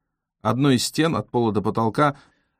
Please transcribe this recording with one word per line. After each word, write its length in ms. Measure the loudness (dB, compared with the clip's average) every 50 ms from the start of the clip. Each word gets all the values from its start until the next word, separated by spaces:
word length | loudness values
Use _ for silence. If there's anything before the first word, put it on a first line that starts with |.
| _ _ _ _ _ _ _ _
Одну 280 | -4 -2 0 2 2 2
из 160 | 2 2 0
стен 300 | -2 -2 0 0 0 0
от 140 | -2 -4 -4
пола 220 | -2 0 0 0
до 100 | 0 -2
потолка 560 | -2 -2 -2 -2 -2 -2 0 0 0 0 -2 -4 -12 _ _ _ _ _ _